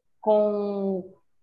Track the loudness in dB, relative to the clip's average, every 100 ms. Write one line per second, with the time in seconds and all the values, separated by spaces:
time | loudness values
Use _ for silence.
0 | _ _ 2 2 2 0 -4 -4 -2 -4
1 | -8 -18 _ _